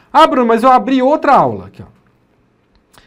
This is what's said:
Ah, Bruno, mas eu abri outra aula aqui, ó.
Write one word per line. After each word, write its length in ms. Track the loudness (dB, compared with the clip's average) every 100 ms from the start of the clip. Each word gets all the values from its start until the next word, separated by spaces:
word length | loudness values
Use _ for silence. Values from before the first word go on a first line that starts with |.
| _
Ah, 160 | 0 2
Bruno, 200 | 2 0
mas 160 | 0
eu 80 | 2
abri 320 | 0 0 -2
outra 320 | 0 0 0
aula 320 | 0 0 -4 -14
aqui, 160 | -20
ó. 40 | -20 _ _ _ _ _ _ _ _ _ _ _